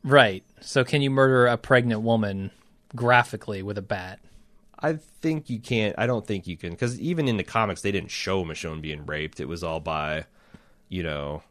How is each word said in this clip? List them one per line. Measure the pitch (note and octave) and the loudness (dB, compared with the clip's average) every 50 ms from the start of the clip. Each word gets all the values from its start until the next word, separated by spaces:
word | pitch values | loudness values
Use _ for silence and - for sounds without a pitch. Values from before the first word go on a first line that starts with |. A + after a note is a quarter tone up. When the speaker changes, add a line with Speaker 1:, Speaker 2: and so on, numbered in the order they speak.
| - | 2
Speaker 1:
Right. | C3+ C3+ C#3+ B2+ G#2+ F#2+ F#2 _ _ _ _ | 6 8 8 8 6 4 -4 _ _ _ _
So | - - - C#3+ B2+ | -16 -2 0 0 2
can | - - D3 | 2 2 0
you | C#3 C#3 | 2 2
murder | C3+ C3+ C3+ C3+ C3 B2+ B2 B2 | 4 4 4 6 6 6 6 4
a | A#2+ A2 | 4 0
pregnant | - - C3+ B2 B2 A#2+ A2+ G#2+ | 2 4 4 6 6 4 0 0
woman | A2 A2+ A#2 A2+ G#2+ G2+ G2 G2 F#2+ G2 - _ _ _ _ _ _ _ - | 2 2 2 2 2 0 -2 -6 -6 -8 -10 _ _ _ _ _ _ _ -8
graphically | A#2+ A#2+ A#2+ B2 B2 A#2+ - - G#2+ - - G#2+ G2 | -2 4 6 6 6 6 4 -4 -10 -8 -8 -8 -6
with | F#2+ G2+ G#2 G2+ | -6 -6 -6 -6
a | |
bat? | F#2+ F#2+ G#2+ F#2+ F2+ F#2 F#2+ - - - - - - _ _ - _ _ _ - | -4 -4 -6 -6 -6 -10 -12 -16 -20 -20 -20 -20 -20 _ _ -20 _ _ _ -4
Speaker 2:
I | - D#3 D#3+ D#3 - _ _ - | -2 -2 -2 -4 -8 _ _ -6
think | - D#3+ D#3+ D#3 D3 - | -4 -2 -2 -2 -4 -6
you | B2+ G#2+ | -8 -8
can't. | - - B2 A2+ G#2+ G#2 - - | -4 -2 0 2 2 0 0 0
I | A2 A#2+ | 0 0
don't | B2+ A2 G2 | 0 -2 -2
think | - G#2+ F#2+ - - | -4 -6 -4 -4 -8
you | F2 | -10
can, | D#2 - F2 E2+ | -8 -8 -10 -6
'cause | - B2+ A#2+ B2 A#2 | -4 -4 -4 -4 -4
even | - D#3+ F3+ E3 D3+ C3 | -4 -4 -2 0 0 0
in | A#2 G#2 | 0 0
the | F#2 | -2
comics, | - - A2+ A2+ G2+ F2+ - | -2 0 0 0 0 -2 -2
they | - G2+ | -2 -2
didn't | G2+ G2 - - | -2 -2 -4 -4
show | - - - F#2+ F#2+ F#2+ F2+ | -8 -6 -4 -2 0 0 -2
Michonne | D#2+ D#2 - - E2 D#2 D#2 | -4 -6 -8 -8 -8 -8 -8
being | D#2 D#2 D2+ D2+ D2 | -8 -8 -8 -8 -8
raped. | D2 D2+ D2+ D#2 D#2 - - | -6 -6 -6 -6 -8 -8 -10
It | D2+ C2+ | -8 -8
was | E2+ E2 E2+ | -6 -6 -6
all | E2 D#2+ D#2+ | -4 -6 -4
by, | D#2 E2 D#2 D2+ D2+ D2+ D2+ D#2 D#2 _ _ _ _ _ - - _ _ _ _ _ _ | -4 -4 -4 -4 -2 -2 -4 -6 -6 _ _ _ _ _ -20 -20 _ _ _ _ _ _
you | - F2+ E2+ | -8 -6 -4
know | D#2+ D2+ D2 C#2+ D2 D2 D#2 - _ | -4 -4 -4 -6 -6 -8 -10 -12 _